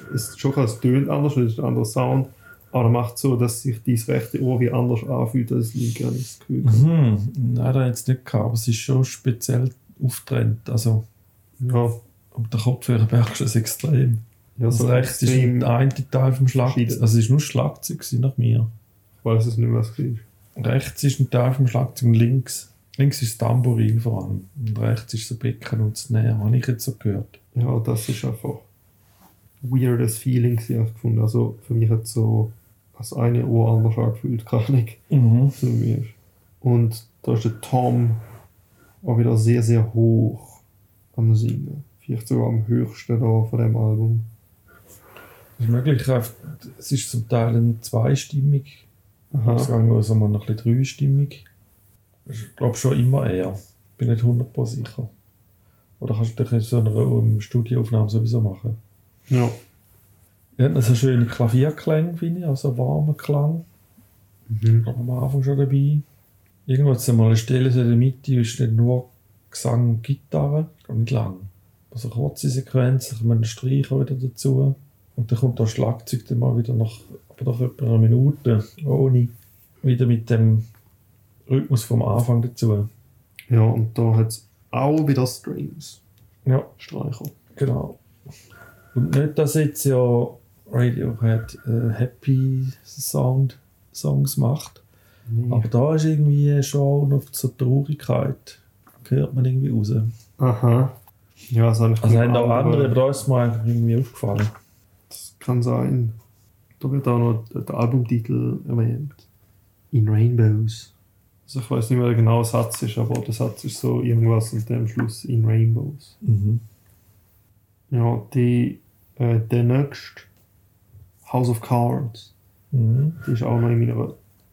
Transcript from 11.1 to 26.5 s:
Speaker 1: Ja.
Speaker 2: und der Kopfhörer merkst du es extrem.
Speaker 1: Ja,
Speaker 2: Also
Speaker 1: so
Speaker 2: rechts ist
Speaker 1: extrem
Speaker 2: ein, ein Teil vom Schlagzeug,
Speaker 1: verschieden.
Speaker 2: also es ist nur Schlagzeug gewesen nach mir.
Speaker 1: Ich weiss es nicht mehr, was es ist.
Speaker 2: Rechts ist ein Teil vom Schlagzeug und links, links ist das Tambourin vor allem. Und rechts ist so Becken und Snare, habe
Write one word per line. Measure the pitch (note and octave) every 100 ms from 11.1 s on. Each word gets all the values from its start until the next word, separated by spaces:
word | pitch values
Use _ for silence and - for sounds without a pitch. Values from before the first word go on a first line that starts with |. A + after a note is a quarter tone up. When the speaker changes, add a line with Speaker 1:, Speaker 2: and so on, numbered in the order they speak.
| _ _ _ _ -
Speaker 1:
Ja. | B2+ A#2+ A#2+ A2+ - _ _
Speaker 2:
und | - A2+
der | A2+
Kopfhörer | A#2+ B2+ - A#2+ A2
merkst | A#2 A2+ -
du |
es | C#3 -
extrem. | A2+ - - C#3 C3 A2+ - _ _ -
Speaker 1:
Ja, | A#2
Speaker 2:
Also | A#2
Speaker 1:
so | B2
Speaker 2:
rechts | B2 B2+ -
ist | C3
Speaker 1:
extrem | C3 B2 B2
Speaker 2:
ein, | - A#2+ C3+
ein | C3 B2+
Teil | B2+ C3
vom | C3 C3
Schlagzeug, | C3 B2+ C3 A2+
Speaker 1:
verschieden. | A#2
Speaker 2:
also | A#2 A#2
es |
ist | A2
nur | C#3
Schlagzeug | - - - - - -
gewesen | - B2
nach | C3 C3+
mir. | A#2+ A2+ A2+ - _ _ _ _
Speaker 1:
Ich |
weiss | A#2 A2+ A2+
es | A2+
nicht | A#2
mehr, | A#2
was | A2+
es | -
ist. | C3 A#2 - _ _ -
Speaker 2:
Rechts | B2 B2 - -
ist | C#3+ C3
ein | C3
Teil | B2 B2
vom | C3+ C3
Schlagzeug | A#2+ - - A#2
und |
links, | A2+ A#2 C3 C3 - - _ _ -
links | C#3 C3+
ist | A2+ -
das | A2+
Tambourin | B2 B2 A2+ A2 A2+
vor | A#2 G#2
allem. | F#2+ G2 F#2+ -
Und | A2+ G#2+
rechts | A2 A2+ -
ist | A2 -
so | A#2
Becken | B2 A2+ - A2
und | G#2+ G#2+
Snare, | - A2 A2+ A2
habe | G#2